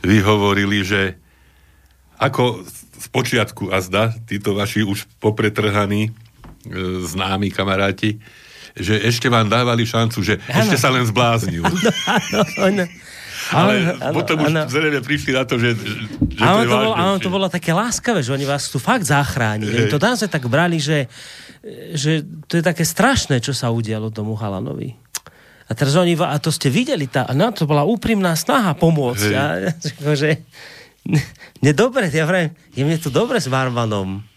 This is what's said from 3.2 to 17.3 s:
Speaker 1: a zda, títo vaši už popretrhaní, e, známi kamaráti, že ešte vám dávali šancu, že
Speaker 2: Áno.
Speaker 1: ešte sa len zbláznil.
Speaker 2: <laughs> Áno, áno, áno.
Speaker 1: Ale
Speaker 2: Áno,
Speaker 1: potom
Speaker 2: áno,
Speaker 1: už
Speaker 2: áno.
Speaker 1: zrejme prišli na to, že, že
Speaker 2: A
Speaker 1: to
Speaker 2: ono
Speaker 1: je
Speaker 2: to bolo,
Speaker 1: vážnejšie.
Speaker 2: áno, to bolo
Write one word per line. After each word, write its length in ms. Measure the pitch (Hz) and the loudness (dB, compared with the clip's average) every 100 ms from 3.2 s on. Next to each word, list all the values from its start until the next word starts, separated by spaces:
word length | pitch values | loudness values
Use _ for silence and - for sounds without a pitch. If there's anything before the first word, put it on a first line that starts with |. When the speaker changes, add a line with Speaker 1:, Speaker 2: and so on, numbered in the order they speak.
| 120 120 101 - 98 | 0 0 -2 -6 -2
Speaker 1:
a 100 | 95 | -2
zda, 240 | 90 95 113 113 | 0 0 0 -2
títo 300 | - 101 107 | -8 -6 -2
vaši 280 | 98 107 104 | -2 -2 -2
už 260 | 104 101 - _ | -2 -4 -8 _
popretrhaní, 960 | 110 107 107 104 107 101 101 104 110 113 - _ - - | -2 0 0 0 0 0 0 0 -2 -6 -20 _ -20 -20
e, 100 | - 92 92 92 | -12 -8 -6 -6
známi 460 | 90 87 95 98 101 | -6 -4 -4 -2 -2
kamaráti, 720 | 87 95 95 98 95 107 107 - - - - - | -2 -2 0 0 0 -2 -4 -12 -20 -20 -20 -20
že 220 | - 90 107 | -8 -2 0
ešte 300 | 110 120 131 | 2 0 2
vám 200 | 117 107 | 2 4
dávali 360 | 113 123 117 117 | 2 2 2 0
šancu, 340 | 117 113 110 | 0 0 0
že 140 | 92 98 - | 0 -2 0
Speaker 2:
Áno. 140 | 147 | 0
Speaker 1:
ešte 140 | 220 175 | 2 2
sa 120 | 135 | 2
len 140 | 131 120 | 2 2
zbláznil. 580 | 110 120 113 98 85 | 2 2 2 0 -2
Speaker 2:
<laughs> 20 | 85 | -2
Áno, 140 | 180 214 - - | 2 0 0 0
áno, 380 | 214 - 208 185 - | -2 0 -2 -2 0
áno. 240 | 196 202 175 - - - - - - | 0 2 -2 -8 -20 -20 -16 -12 -2
Speaker 1:
Ale 260 | - 185 208 170 | 2 4 2 0
Speaker 2:
Áno, 160 | 151 127 | -2 -2
Speaker 1:
potom 240 | 160 - 156 | -2 0 0
Speaker 2:
áno, 60 | |
Speaker 1:
už 80 | 151 160 | 2 0
Speaker 2:
áno. 80 | 147 | 0
Speaker 1:
zrejme 340 | 139 160 143 | 0 2 0
prišli 320 | 120 147 143 | -2 -4 0
na 120 | 127 | -2
to, 120 | 127 123 | 0 0
že, 220 | 120 113 | 0 0
že 640 | 101 113 107 - - - | -4 -8 -10 -4 -4 0
Speaker 2:
A 80 | 147 | 4
Speaker 1:
to 0 | |
Speaker 2:
ono 80 | 202 | 4
Speaker 1:
je 80 | 233 | 4
Speaker 2:
to 80 | |
bolo, 160 | 208 220 | 2 2
Speaker 1:
vážnejšie. 140 | 202 185 | 2 2
Speaker 2:
áno, 100 | 196 | 0
to 140 | |
bolo 180 | 190 | 0